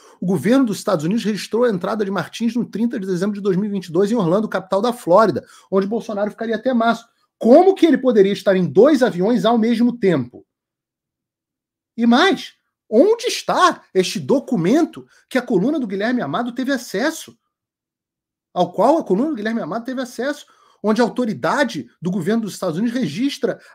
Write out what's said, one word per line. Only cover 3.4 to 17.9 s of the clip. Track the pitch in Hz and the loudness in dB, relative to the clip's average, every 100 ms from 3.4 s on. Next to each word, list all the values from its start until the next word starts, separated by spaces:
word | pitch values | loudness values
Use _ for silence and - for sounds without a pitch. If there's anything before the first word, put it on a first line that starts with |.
dois | 202 180 | -2 -2
mil | 208 | -2
e | |
vinte | 202 170 | -6 -4
e | |
dois | 160 202 | 0 0
em | |
Orlando, | 240 170 190 214 | 0 0 0 0
capital | 196 - 196 | -6 -4 -2
da | 240 | -2
Flórida, | 233 - 185 220 180 - - - | -4 4 4 4 0 -8 -20 -4
onde | 190 196 | -2 -2
Bolsonaro | 226 - 202 208 | -4 -6 -6 -6
ficaria | - 226 214 | -6 -6 -4
até | 254 | -2
março. | 240 226 226 - _ _ - | 0 0 -2 -6 _ _ -2
Como | 226 285 381 | 6 8 8
que | 381 330 | 4 4
ele | 262 | 4
poderia | 254 220 190 | 2 4 4
estar | 196 - 190 | 2 0 2
em | 170 | 2
dois | 135 269 294 | 6 6 6
aviões | 240 175 175 226 | 0 0 0 0
ao | 202 240 | 2 2
mesmo | 220 220 240 240 | 2 2 0 0
tempo? | 190 156 117 95 _ _ _ _ _ _ _ _ _ _ _ _ _ _ _ - | 0 0 -2 -12 _ _ _ _ _ _ _ _ _ _ _ _ _ _ _ -2
E | 233 | 2
mais, | 240 381 262 - _ _ _ - | 4 4 0 -6 _ _ _ -2
onde | 220 392 466 494 | 4 4 4 -2
está | - - 233 349 - _ | -6 -4 2 2 2 _
este | 190 180 - | -2 0 -2
documento | 127 262 - 220 165 294 320 - - _ _ | 0 0 0 -2 2 2 0 -4 -20 _ _
que | 254 | -4
a | |
coluna | 247 196 226 320 | 0 0 0 -2
do | 226 | -4
Guilherme | 190 220 247 | -4 -2 -2
Amado | 143 170 240 | -4 -4 -6
teve | 240 262 | -6 -4
acesso? | 277 - 185 285 - - - _ _ _ _ _ | -4 -4 -4 -4 -6 -14 -20 _ _ _ _ _